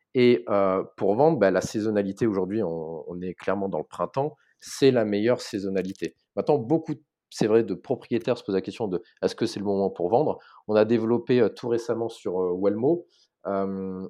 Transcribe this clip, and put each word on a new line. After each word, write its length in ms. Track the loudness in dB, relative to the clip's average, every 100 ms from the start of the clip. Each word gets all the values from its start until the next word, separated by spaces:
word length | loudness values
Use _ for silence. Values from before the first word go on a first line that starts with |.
| _
Et, 320 | 4 6 6 4
euh, 340 | 2 4 2 -2 -2
pour 180 | 0 4
vendre, 220 | 4 4
bah, 140 | 4
la 100 | 4
saisonnalité 640 | 0 -4 -2 0 -2 0 0
aujourd'hui, 340 | 0 -2 -2
on, 420 | -4 -6 -8 -10 -10
on 120 | -10
est 120 | -10
clairement 360 | -8 -4 -2 -2
dans 100 | -4
le 60 | -6
printemps, 500 | -8 -6 -4 -6 -6 _ _
c'est 320 | -14 2 4
la 140 | 4 2
meilleure 360 | 0 2 0
saisonnalité. 760 | -2 -6 -4 -4 -4 -6 -10 -10 _ -6
Maintenant, 220 | 0 0
beaucoup, 360 | 2 -2 -2 -10 _ _ _
c'est 180 | -4 2
vrai, 160 | 4
de 100 | 2
propriétaires 640 | -4 -6 -8 -4 -4 -2 -4
se 60 |
posent 120 | -2 -4
la 60 |
question 260 | -4 -6 -4
de 140 | -4 -8 -4
est-ce 140 | -4 -2
que 100 | -4
c'est 140 | -4
le 60 | -2
moment 240 | 0 -2
pour 200 | -2 0
vendre. 300 | 2 0 -4 -10 -16 0
On 80 | 4
a 100 | 4
développé, 560 | 4 2 0 2 4
euh, 80 | 2
tout 200 | 0 -4
récemment 400 | -4 -2 -4 -4
sur, 320 | -6 -6 -2
euh, 120 | -2
Welmo, 540 | 0 0 2 0 0 -4 _ _ _ -6
euh, 600 | -4 -2 -4 -8 -8